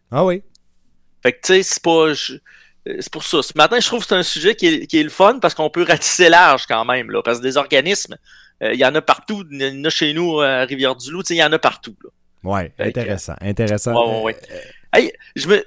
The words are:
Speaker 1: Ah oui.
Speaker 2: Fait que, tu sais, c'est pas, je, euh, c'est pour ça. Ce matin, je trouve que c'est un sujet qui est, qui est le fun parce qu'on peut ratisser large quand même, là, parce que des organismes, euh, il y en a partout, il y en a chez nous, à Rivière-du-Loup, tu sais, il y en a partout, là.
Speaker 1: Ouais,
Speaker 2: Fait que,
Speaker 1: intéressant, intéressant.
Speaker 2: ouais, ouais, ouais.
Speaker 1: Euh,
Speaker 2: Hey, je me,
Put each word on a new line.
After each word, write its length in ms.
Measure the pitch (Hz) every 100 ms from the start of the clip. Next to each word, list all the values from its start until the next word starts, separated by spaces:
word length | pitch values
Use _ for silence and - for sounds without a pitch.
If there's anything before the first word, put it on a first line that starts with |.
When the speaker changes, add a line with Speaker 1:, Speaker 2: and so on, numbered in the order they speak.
| -
Speaker 1:
Ah 140 | 131
oui. 180 | 185 180 - _ _ _ _ _ _ _
Speaker 2:
Fait 100 | 123
que, 80 | -
tu 80 | -
sais, 100 | 185
c'est 200 | 185 -
pas, 320 | 170 165 156
je, 220 | 143 - 135 _ - _ _ -
euh, 80 | 139
c'est 120 | -
pour 100 | 156
ça. 200 | - 156
Ce 100 | -
matin, 240 | 156 156 240
je 60 | -
trouve 140 | 240
que 60 | -
c'est 60 |
un 80 | 185
sujet 320 | 165 156 175 226
qui 100 | 170
est, 180 | 160 151
qui 120 | 156
est 60 |
le 60 | 151
fun 280 | - 196 262
parce 160 | 170
qu'on 140 | - 151
peut 160 | 170
ratisser 460 | 170 156 - - 175
large 340 | 170 170 135 -
quand 200 | 113 117
même, 240 | 127 113
là, 120 | 107
parce 160 | 117 120
que 40 |
des 160 | 127 135
organismes, 580 | 139 139 156 202 - - _ - _ -
euh, 100 | 110
il 80 | 127
y 40 | 131
en 80 |
a 80 | 156
partout, 420 | 156 135 - 208 165
il 100 | 139
y 200 | 135 135
en 40 |
a 60 | 156
chez 240 | - 151
nous, 260 | 156 175 151
à 220 | 143 131
Rivière-du-Loup, 600 | 127 135 131 127 120 175
tu 60 | -
sais, 60 |
il 60 | 165
y 40 |
en 80 | 151
a 60 | 156
partout, 380 | 135 - - -
là. 60 | - _ _ _
Speaker 1:
Ouais, 300 | 92 98 82 -
Speaker 2:
Fait 60 |
que, 140 | 107 120
Speaker 1:
intéressant, 360 | 104 98 - -
intéressant. 500 | 101 101 107 104 120
Speaker 2:
ouais, 240 | 117 117 110
ouais, 60 |
ouais. 140 | 110 - -
Speaker 1:
Euh, 80 | - - - -
Speaker 2:
Hey, 160 | - - - - -
je 120 | 156
me, 160 | 208